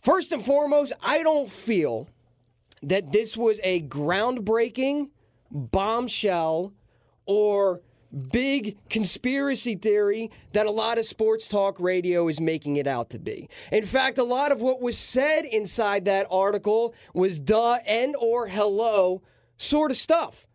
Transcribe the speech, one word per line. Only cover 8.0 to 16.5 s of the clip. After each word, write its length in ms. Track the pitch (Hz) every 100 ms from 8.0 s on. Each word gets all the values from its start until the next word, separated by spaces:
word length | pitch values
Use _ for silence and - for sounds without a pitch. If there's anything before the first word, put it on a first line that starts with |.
| _ 143 131
big 460 | 233 269 277 214 196 _
conspiracy 840 | 220 202 - 247 269 277 269 247
theory 560 | 202 214 208 208 214 226 - -
that 140 | 208 214
a 40 |
lot 280 | 214 220 233
of 60 |
sports 440 | 226 - 220 220 -
talk 320 | 208 196 196
radio 480 | 180 185 180 175 170
is 120 | 151
making 360 | 160 160 147 143
it 100 | 139
out 240 | 127 117
to 80 | 117
be. 300 | - 113 - - -
In 120 | 214
fact, 340 | 208 269 262 262
a 60 |
lot 280 | 240 247 294
of 100 | 262
what 180 | 240 254
was 160 | 247 233
said 480 | - 240 285 311
inside 600 | 302 220 202 - 214 202
that 240 | 185 196 196
article 640 | 185 196